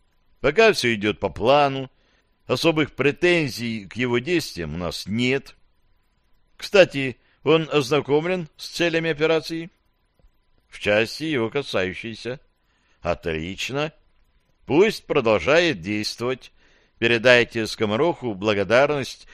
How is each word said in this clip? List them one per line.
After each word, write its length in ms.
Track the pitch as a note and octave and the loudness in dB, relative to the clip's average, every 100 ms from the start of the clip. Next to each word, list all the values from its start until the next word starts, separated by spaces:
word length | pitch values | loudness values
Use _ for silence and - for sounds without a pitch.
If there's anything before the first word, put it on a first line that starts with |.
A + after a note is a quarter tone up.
| _ _ _ _ | _ _ _ _
Пока 320 | C3 D3 A3+ | 0 4 4
все 220 | F3 A#2+ | 4 0
идет 240 | A2 G#2 G2 | 0 -2 -2
по 100 | G2 | -4
плану, 600 | - A2 C#3+ C#3 C3+ C3+ _ _ _ _ _ - | 0 4 4 4 0 -8 _ _ _ _ _ -4
особых 480 | B2+ E3 D#3 C#3+ | 0 2 2 0
претензий 920 | - C#3 C3+ F3 F3 C#3+ A2 A#2 A2+ F#2 | 0 -2 0 2 2 0 -6 -8 -8 -10
к 100 | G#2+ | -6
его 220 | B2 A#2+ | -2 -2
действиям 560 | B2+ E3+ - - D#2+ | -2 -4 -4 -8 -8
у 40 | D#2+ | -6
нас 280 | E2+ - - | -6 -8 -6
нет. 500 | A2 B2 C#3 - - _ _ _ _ _ _ _ _ _ - | -2 0 -2 -6 -20 _ _ _ _ _ _ _ _ _ -18
Кстати, 600 | - G3+ F3 C#3+ C3+ - _ _ | 0 4 4 2 -6 -6 _ _
он 260 | D3 D#3+ D3+ | 2 2 2
ознакомлен 760 | D3 A#2+ D3 A#2+ D3 E3+ F#3 D#3+ - | -2 0 0 0 0 0 -4 -8 -14
с 120 | - | -12
целями 420 | - E3+ E3 E3 | -2 0 0 -2
операции? 600 | D3 D#3 D#3+ - E3 E3 _ _ _ _ _ _ _ _ _ _ | -2 0 0 -2 -10 -10 _ _ _ _ _ _ _ _ _ _
В 100 | - | -8
части 460 | G2+ G#2 A2+ - | 0 0 0 -4
его 260 | D#3+ C#3 A2+ | -4 -2 -2
касающейся. 880 | C#3+ C3+ G#2+ F#2 F#2+ A2+ A2 A#2 B2+ _ _ _ _ _ _ | -4 -4 -4 -4 -6 -12 -12 -12 -12 _ _ _ _ _ _
Отлично. 920 | E2+ E2+ E2 D#2+ E2+ F#2+ - C3+ D3+ - _ _ _ _ _ _ - | -6 -4 -4 -6 -6 -8 -8 -6 -6 -10 _ _ _ _ _ _ -2
Пусть 400 | C#3 G#3+ - - | 2 2 0 -4
продолжает 720 | C#3+ A2+ G#2 E2 D#3+ F3 G#2+ | 0 2 2 4 2 2 -2
действовать. 720 | E2+ G#2 G#2+ - A#2+ B2+ - _ _ _ _ - | -4 -6 -6 -6 -6 -6 -10 _ _ _ _ -2
Передайте 680 | A#2 A#2 B2 A#2+ A2+ A#2 G#2+ | 0 4 6 6 4 -2 -6
Скомороху 680 | - G#2+ A2 E3 D#3 B2 | -2 -2 0 0 -2 -6
благодарность 920 | G2 G#2+ G2+ F#2+ A#2 C#3+ D3 B2 - - | -4 0 0 4 4 4 0 -6 -12 -20